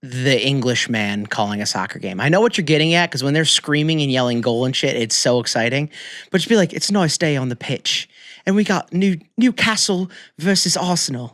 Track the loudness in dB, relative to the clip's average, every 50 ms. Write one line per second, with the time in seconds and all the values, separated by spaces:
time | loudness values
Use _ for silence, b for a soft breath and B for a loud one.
0 | _ -10 -8 -2 0 2 2 2 2 0 0 0 0 0 0 0 -2 -2 -2 -2
1 | -2 -2 -2 -4 -4 -6 -2 -2 -2 -2 -2 -4 -4 -4 -4 -4 -4 -6 -8 -10
2 | -8 -8 -6 -2 0 2 4 4 4 2 2 0 0 2 2 2 4 4 2 2
3 | 2 0 -2 -4 -2 0 2 2 2 2 0 0 0 0 0 0 2 2 0 0
4 | 0 0 2 2 2 2 0 0 0 0 0 0 0 0 -2 0 -2 -2 0 0
5 | -2 -2 -2 0 2 2 2 2 0 0 -2 0 0 0 0 -2 -2 -4 B B
6 | B B B B B B -2 -2 2 4 4 4 4 2 0 -4 -4 0 0 2
7 | 2 2 0 0 0 0 0 0 0 -2 -4 -6 -6 -6 -6 -6 -4 -4 -4 -4
8 | -4 B B B B B B B B 0 2 2 2 2 2 -2 -2 _ -2 0
9 | 2 2 0 0 -4 _ _ 2 2 2 2 2 0 0 0 0 0 0 0 -2
10 | -2 -4 B B B B B _ 0 0 2 2 2 0 0 0 0 0 0 0
11 | 0 -2 -4 -6 -6 -8